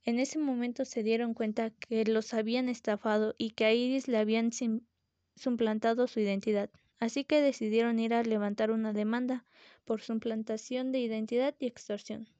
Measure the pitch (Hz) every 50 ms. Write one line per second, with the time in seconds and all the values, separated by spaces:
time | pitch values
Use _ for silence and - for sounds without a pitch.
0 | _ - 233 240 262 302 - 311 302 277 254 240 240 247 240 - 269 - - 240
1 | 214 220 226 226 240 233 226 - 233 214 214 - 226 226 226 _ - _ 233 220
2 | 220 214 220 214 214 - - 220 214 220 233 254 254 254 240 226 _ - 208 208
3 | - 226 214 214 214 220 - _ 226 220 - - 220 220 220 240 240 247 262 269
4 | 254 - 240 214 214 214 220 226 226 233 226 - 254 233 220 226 - _ _ _
5 | _ _ _ _ _ _ _ - - 269 240 226 233 220 214 214 214 226 233 233
6 | 247 254 - 226 214 202 196 196 196 226 214 202 202 - _ _ _ _ _ _
7 | 233 226 - 277 269 _ 302 302 285 277 254 - 226 214 214 226 233 233 233 226
8 | 226 226 233 233 233 226 220 214 208 208 208 - 220 220 226 226 220 220 208 208
9 | 208 214 226 240 254 247 254 247 _ _ _ - - - - _ _ - 226 214
10 | - - 226 220 214 233 220 220 220 220 220 220 - - 254 254 262 262 262 262
11 | 240 226 220 220 220 220 233 240 254 285 285 _ 277 247 240 - - - 208 208
12 | - - 214 220 226 _ _ _